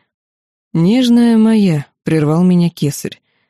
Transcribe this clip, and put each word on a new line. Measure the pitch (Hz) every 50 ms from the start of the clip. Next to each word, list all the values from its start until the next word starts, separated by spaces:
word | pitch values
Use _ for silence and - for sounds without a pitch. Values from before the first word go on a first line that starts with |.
| _ _ _ _ _ _ _ _ _ _ _ _ _ _ -
«Нежная | 165 165 190 233 262 254 233 233 240 240 233 226 220
моя», | 220 220 226 214 202 185 156 147 - - _ _ _
прервал | 160 160 160 151 147 160 170 180
меня | 185 180 175 170 170
кесарь. | - - 151 143 - - - - - - _ _ _ _ _